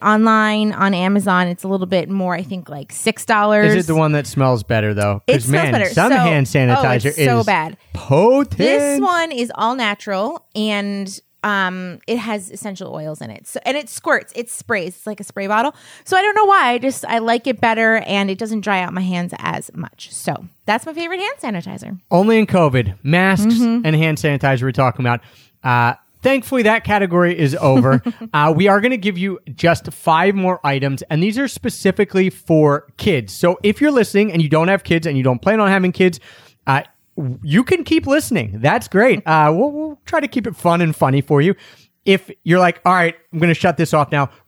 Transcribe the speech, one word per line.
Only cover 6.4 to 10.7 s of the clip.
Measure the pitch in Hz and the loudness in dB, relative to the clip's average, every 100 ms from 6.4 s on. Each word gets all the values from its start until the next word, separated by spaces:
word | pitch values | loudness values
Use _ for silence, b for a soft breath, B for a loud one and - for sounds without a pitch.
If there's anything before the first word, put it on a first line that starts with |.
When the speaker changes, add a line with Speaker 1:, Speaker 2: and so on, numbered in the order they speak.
Speaker 1:
it's | 131 | 0
Speaker 2:
sanitizer | 143 127 277 135 123 135 151 139 | 2 2 2 2 0 -2 0 2
Speaker 1:
so | 233 | 2
Speaker 2:
is | 214 | 2
Speaker 1:
bad. | 175 156 - b | -2 -4 -10 b
Speaker 2:
potent. | - - 139 220 269 285 - | -10 0 4 4 4 0 0
Speaker 1:
This | 220 285 285 285 | 2 2 0 0
one | 262 349 330 | 0 0 -2
is | 262 233 - | -4 -6 -4
all | 220 262 | -4 -2
natural, | 220 208 - 190 220 339 - | -4 -6 -6 -4 -4 -8 -10
and, | 214 214 | -6 -4